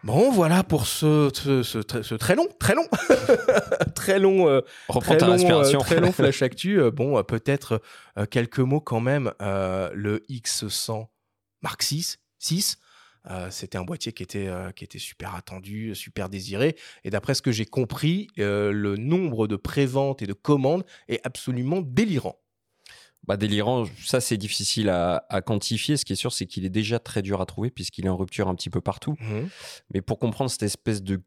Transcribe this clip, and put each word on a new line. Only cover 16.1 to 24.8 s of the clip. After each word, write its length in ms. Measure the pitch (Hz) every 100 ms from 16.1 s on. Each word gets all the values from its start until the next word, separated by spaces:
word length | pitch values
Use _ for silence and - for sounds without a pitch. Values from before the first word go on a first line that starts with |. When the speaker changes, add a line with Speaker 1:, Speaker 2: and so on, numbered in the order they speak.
| - 92
Speaker 1:
désiré. 460 | 98 101 98 147 156 - -
Et 60 | -
d'après 240 | 101 -
ce 80 | 135
que 100 | 139
j'ai 140 | 110 107
compris, 600 | - 120 - 151 185 208 -
euh, 320 | 101 101 104
le 240 | 104 101 101
nombre 500 | 127 175 175 113 110
de 80 |
préventes 680 | 101 - 143 135 135 139 131
et 40 | 98
de 60 |
commandes 500 | 98 - 143 131 175 - - -
est 140 | 117
absolument 580 | 127 - - 123 127 185
délirant. 520 | 151 123 220 143 - - _ _ _ _ - - _ _ -
Speaker 2:
Bah, 100 | 101
délirant, 480 | 104 104 104 127 107 -
ça, 160 | - 131
c'est 200 | - 110
difficile 500 | 104 - 101 -